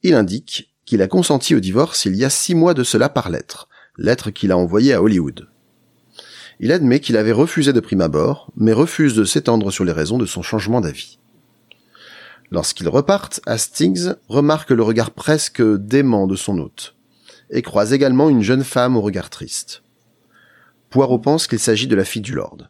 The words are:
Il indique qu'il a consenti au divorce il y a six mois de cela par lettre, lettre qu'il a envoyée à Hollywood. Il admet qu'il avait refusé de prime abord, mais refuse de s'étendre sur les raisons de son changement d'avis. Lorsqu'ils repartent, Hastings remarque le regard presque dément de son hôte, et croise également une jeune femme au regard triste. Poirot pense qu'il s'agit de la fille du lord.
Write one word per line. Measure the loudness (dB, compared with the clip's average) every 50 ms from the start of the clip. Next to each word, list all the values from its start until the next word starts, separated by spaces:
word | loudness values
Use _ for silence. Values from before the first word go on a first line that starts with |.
| 4
Il | 4 4
indique | 4 4 0 -2 -8 -8 -10 -14 -14 -14 _ _ _ _
qu'il | -2 0 0
a | 0 2
consenti | 2 0 2 2 0 0 2 2 0
au | 2
divorce | 2 0 0 0 0 0 -2 -4 -2
il | -2 -2
y | 0 0
a | -2
six | -2 -2 -2 -2 0
mois | 2 2 2 2
de | 0 -2
cela | 0 0 0 0 0
par | -2 -4 -4 -4
lettre, | -6 -8 -8 _ -20 -20 -20 _ _ _ -20 _ _ -4
lettre | 0 0 0 0 -2 -12
qu'il | -8 -4 0 0
a | 2 2
envoyée | 2 2 2 2 4 4
à | 4 4
Hollywood. | 2 2 2 2 -2 -4 -8 -12 -20 _ _ _ _ _ _ _ _ _ _ _ _ _ _ -20 -20 -20 -20 -20 -20 -20 _ _
Il | 0 0
admet | 2 2 4 4 2 2
qu'il | 2 0 0
avait | 2 2 2
refusé | 2 2 2 0 0 0 0 2
de | 2 2
prime | 0 0 0 0
abord, | 0 2 2 0 0 0 -2 -4 -10 -20 _
mais | 0 2 2
refuse | 4 2 2 0 0 0 0 2 2
de | 2 0
s'étendre | 2 0 -2 0 0 0 0 0 -2
sur | -2 -2 -2
les | -2
raisons | 0 -2 -2 -2 -2 -4
de | -4
son | -4 -6 -10
changement | -8 -6 -6 -4 -2 -2 -2 -2
d'avis. | -2 -4 -6 -10 -16 -18 -20 _ _ _ _ _ _ _ _ _ _ _ -20 _ _ _ _ _ -20 -20 -20 -20 -20 -20 -20 _ _ _
Lorsqu'ils | -6 -6 -4 -6 -8 -4 -4 0
repartent, | 0 0 0 2 -2 -2 -2 -10 -14 -12 -6
Hastings | -6 -4 -4 -6 -8 _ -2 0 0 0 0 -4 -6 -6 _ _ _
remarque | -2 0 2 2 0 -2 0 0
le | 2 2
regard | 2 2 0 0 -2 -4
presque | -8 -10 -2 -2 0 0 -2 -6 _ 0
dément | 2 2 2 0 -2 0 0 2 2 2 2 2 0
de | 0 -2
son | -4 -4 -4 -4 -4
hôte, | -6 -8 _ -18 -20 -20 _ _ _ _ _ _ _ -20 -20 _ _ _
et | -6 -6
croise | -6 -2 0 0 0 2
également | 2 2 2 2 4 4 4 4
une | 4 2
jeune | 2 2 0 0 0
femme | -2 -2 0 0 2 0
au | 0
regard | 0 -2 -4 -6 -10 -10
triste. | -14 -16 -14 -12 -12 -12 -12 -12 -18 -20 _ _ _ _ _ _ _ _ _ _ _ _ _ _ _ _ _ _ _ _ _ _
Poirot | 2 2 2 4 2 0
pense | 2 0 0 0 0
qu'il | -4 -4 -2
s'agit | 0 0 0 0 2
de | 0 0
la | 0 0
fille | -2 -4 -10
du | -8 -8 -8
lord. | -8 -8 -10 -14 -20 -20 _